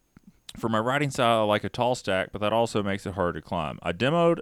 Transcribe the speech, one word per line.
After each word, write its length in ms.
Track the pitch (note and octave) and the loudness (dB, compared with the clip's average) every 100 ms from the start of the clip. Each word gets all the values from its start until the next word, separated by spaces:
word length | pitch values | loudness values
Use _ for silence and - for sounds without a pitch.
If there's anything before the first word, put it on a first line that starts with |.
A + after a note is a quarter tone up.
| _ _ - _ - - | _ _ -20 _ -20 -6
For 120 | A2+ | -2
my 100 | A2 | 0
riding 300 | A#2 C#3+ C#3+ | 0 0 -2
style, 320 | C3 A#2 A2+ | 2 2 4
I 20 | |
like 200 | G#2+ G#2 | 4 2
a 60 | G2+ | 0
tall 260 | - B2 B2+ | -2 -2 -2
stack, 340 | - F#2+ - | -2 -2 -2
but 80 | G2 | -2
that 120 | G#2 | 0
also 280 | A2 A#2 A2+ | 2 2 0
makes 220 | G2+ G2 G#2 | -2 -4 -4
it 100 | F#2 | -2
hard 200 | F2 D#2+ | -2 -2
to 60 | |
climb. 380 | - F2 D2+ A#1 | -6 -4 -4 -4
I 80 | F2 | -6
demoed 480 | F2 B2 E3+ E3+ E3 | -2 0 2 2 2